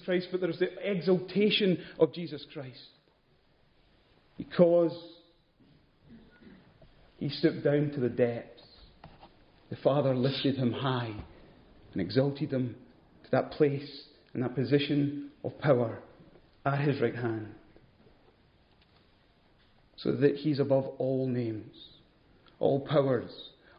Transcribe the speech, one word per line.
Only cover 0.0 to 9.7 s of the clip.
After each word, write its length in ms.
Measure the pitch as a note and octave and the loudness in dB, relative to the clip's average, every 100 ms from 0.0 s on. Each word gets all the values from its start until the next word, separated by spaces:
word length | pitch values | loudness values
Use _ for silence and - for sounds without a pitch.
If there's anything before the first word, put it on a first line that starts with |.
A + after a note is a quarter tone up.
Christ, 240 | - F3+ F3+ | -2 -2 -2
but 120 | F#3 | -2
there 80 | F3+ | -2
is 100 | E3 | 0
the 300 | F3+ - F#3 | -2 -2 -4
exaltation 920 | F3+ D#3+ F#3 - F#3+ G#3+ - G3 E3 - - | -2 2 2 2 2 4 4 4 2 -2 0
of 140 | D#3+ | 0
Jesus 320 | - E3+ D3 - | 0 -10 -12 -14
Christ. 340 | D#3 C3 B2 - _ _ _ _ _ _ _ _ _ _ _ _ _ _ - | -14 -14 -16 -20 _ _ _ _ _ _ _ _ _ _ _ _ _ _ -14
Because 540 | - - E3+ E3+ E3 E3+ - - _ _ _ _ _ _ _ _ - - - - - - - - - - - - | -2 4 6 6 4 0 -12 -20 _ _ _ _ _ _ _ _ -20 -20 -20 -20 -20 -20 -20 -20 -20 -20 -20 -8
he 120 | D3 | -8
stooped 340 | - E3 - | 0 0 2
down 280 | C#3 D3 D3 | 2 2 0
to 100 | C#3 | 0
the 80 | A#2+ | -2
depths, 520 | A#2+ A#2+ A#2+ - - - - - - - - - _ - _ | 2 0 -2 -10 -20 -20 -20 -20 -20 -20 -20 -20 _ -20 _
the 80 | - | -14